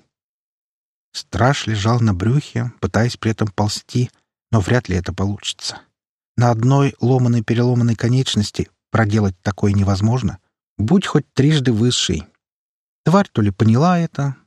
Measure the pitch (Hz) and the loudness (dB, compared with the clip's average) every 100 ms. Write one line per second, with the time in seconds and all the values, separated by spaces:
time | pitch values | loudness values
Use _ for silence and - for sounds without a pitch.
0 | _ _ _ _ _ _ _ _ _ _ | _ _ _ _ _ _ _ _ _ _
1 | _ - - - 120 139 - 110 107 120 | _ -18 -10 0 0 0 -4 -2 0 0
2 | 113 90 104 139 - 123 120 - - 101 | 0 0 0 0 -2 -6 -6 -6 -4 0
3 | 117 - 110 110 107 - 104 - - 123 | -2 -2 -4 -2 -4 -2 -4 -4 -6 -4
4 | 127 _ _ _ - 113 87 120 - 90 | -4 _ _ _ -2 0 2 -2 0 -4
5 | 85 90 98 101 - - - - _ _ | -4 -4 -4 -6 -10 -12 -12 -14 _ _
6 | _ _ _ - 120 117 123 139 139 - | _ _ _ 0 2 2 2 2 2 0
7 | 117 131 123 120 107 117 123 123 117 113 | 0 2 2 0 0 0 0 2 0 0
8 | 117 127 131 - 104 - - _ _ 107 | 0 0 0 -2 -4 -4 -10 _ _ 0
9 | 113 107 101 92 - - 104 98 95 95 | 2 2 0 -2 -8 -2 0 2 2 2
10 | 110 123 110 - _ _ _ - 104 190 | 0 0 -2 -6 _ _ _ -6 0 2
11 | - 156 - - 135 156 127 110 120 120 | 2 -2 -2 0 2 2 2 2 2 0
12 | - 80 80 _ _ _ _ _ _ _ | -2 -4 -6 _ _ _ _ _ _ _
13 | - 190 196 - 101 98 110 117 165 180 | 0 2 2 0 0 2 2 4 2 2
14 | 165 - 143 131 | -2 -4 -6 -6